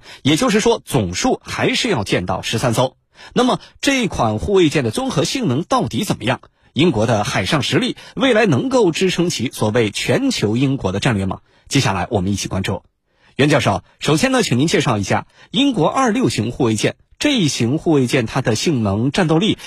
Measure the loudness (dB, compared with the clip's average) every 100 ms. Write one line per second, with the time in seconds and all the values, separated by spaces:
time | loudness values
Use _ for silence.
0 | -12 -4 0 2 2 2 2 0 0 -2
1 | -2 -2 -2 -2 -6 -2 -2 0 -2 -2
2 | 0 -2 -2 -6 -4 -2 0 0 -2 -4
3 | _ _ -6 0 2 0 -6 -4 -2 0
4 | -2 0 0 0 0 4 4 2 -2 -2
5 | -2 -2 -2 -2 0 -2 0 0 0 -4
6 | -4 -4 -2 -4 -6 _ _ 0 2 2
7 | 0 0 0 -4 -2 -2 0 -2 -2 -6
8 | -12 -2 2 2 4 2 2 2 2 2
9 | -2 0 -2 -2 -6 -2 0 2 0 -2
10 | -2 0 0 0 0 0 0 0 -4 -2
11 | -2 -2 -2 -6 _ _ -4 -2 0 -2
12 | -2 -2 -2 -4 -4 -4 -4 -6 -10 _
13 | _ _ _ 0 2 4 2 -2 -6 _
14 | 0 2 2 2 2 0 2 2 2 -2
15 | 0 -2 -4 _ -8 0 0 2 0 2
16 | 0 2 0 0 -4 0 0 2 -2 -4
17 | _ _ 0 2 0 0 -2 0 2 2
18 | 2 0 0 -2 -2 -2 0 0 0 0
19 | 0 0 2 2 2 -2